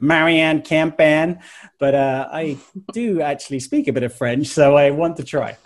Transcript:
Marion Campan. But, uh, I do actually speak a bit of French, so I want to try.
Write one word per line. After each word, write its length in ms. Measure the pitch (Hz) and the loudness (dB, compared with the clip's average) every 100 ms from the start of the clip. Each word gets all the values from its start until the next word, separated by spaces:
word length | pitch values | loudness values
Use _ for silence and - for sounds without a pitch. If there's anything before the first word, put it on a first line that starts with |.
Marion 640 | 139 160 160 165 160 156 | 2 2 4 4 2 0
Campan. 800 | 151 160 160 156 156 151 165 175 - - - - | 0 0 0 2 4 4 2 -4 -12 -20 -20 -4
But, 160 | 139 | 0
uh, 340 | 139 135 131 131 | 2 2 -2 -6
I 260 | 156 160 139 - - 190 | -8 -8 -8 -12 -20 -14
do 280 | 220 233 180 | -6 -4 -2
actually 400 | 147 143 - 139 | -2 -4 -6 -8
speak 280 | 123 285 - | -4 -4 -2
a 40 | |
bit 100 | 127 | -2
of 100 | 120 | -4
French, 340 | - 123 123 147 | -4 -4 -2 -2
so 280 | - 143 143 | 2 4 4
I 140 | 143 | 4
want 260 | 143 165 165 | 2 -2 -4
to 60 | |
try. 320 | 131 151 113 104 | -8 -6 -6 -10